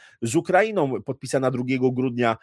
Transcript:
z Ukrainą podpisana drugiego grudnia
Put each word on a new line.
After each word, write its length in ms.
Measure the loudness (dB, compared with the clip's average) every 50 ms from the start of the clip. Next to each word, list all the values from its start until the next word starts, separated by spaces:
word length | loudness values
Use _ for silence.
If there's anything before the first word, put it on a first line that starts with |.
| -14 -20 _ _
z 140 | -6 -2 0
Ukrainą 680 | -2 0 2 4 4 2 2 0 0 0 0 -2 -4
podpisana 500 | -6 -8 -10 -10 -6 -4 -2 0 0 0
drugiego 400 | 0 -2 -2 -2 0 2 2 2
grudnia 460 | 2 0 -2 -2 0 0 2 2 0 0